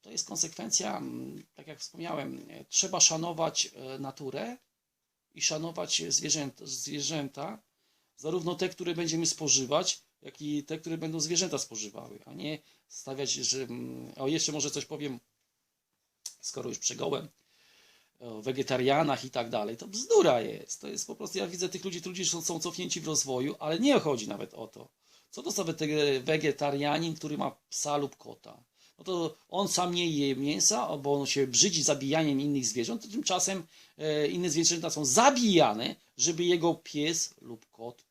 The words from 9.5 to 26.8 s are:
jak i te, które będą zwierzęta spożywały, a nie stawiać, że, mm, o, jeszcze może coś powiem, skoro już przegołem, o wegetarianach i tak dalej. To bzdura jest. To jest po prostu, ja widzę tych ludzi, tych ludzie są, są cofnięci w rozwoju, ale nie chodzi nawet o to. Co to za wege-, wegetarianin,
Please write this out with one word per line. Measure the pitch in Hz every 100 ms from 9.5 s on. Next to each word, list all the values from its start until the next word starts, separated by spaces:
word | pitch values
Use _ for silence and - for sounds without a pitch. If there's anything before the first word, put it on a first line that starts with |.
| 135 127 147 185 - _ _
jak | - -
i | 151 147
te, | 143 160
które | 165 165
będą | 160 160
zwierzęta | 160 170 185 147
spożywały, | - 113 107 - - - -
a |
nie | 127 147 151 _ _ _
stawiać, | - - 135 135
że, | - 127 131
mm, | 127 120 123 127 123 -
o, | 135
jeszcze | 156 156
może | 151 143
coś | 139
powiem, | 135 151 147 123 _ _ _ _ _ _ _ _ _ _ - -
skoro | - - 123
już | -
przegołem, | - - - 139 - _ _ _ _ _ _ _ _ _
o | 117 110
wegetarianach | 110 131 131 127 127 139 160 131
i | 131
tak | 127 117
dalej. | 120 104 117
To | -
bzdura | 202 269 453 185 123
jest. | 110 107 - -
To | -
jest | 214 -
po | -
prostu, | 208 190
ja | 190
widzę | 175 175
tych | 185
ludzi, | 185 175
tych | 170
ludzie | 180 175
są, | 170
są | 165 165
cofnięci | 170 170 180 -
w | 156
rozwoju, | 151 135 127 139 147
ale | 151 165
nie | 262 254
chodzi | 156 127 107
nawet | 104 -
o | - 110
to. | - - _ _ - _
Co | -
to | 302
za | -
wege-, | 170 160 156 151 147 135
wegetarianin, | 123 156 151 143 143 139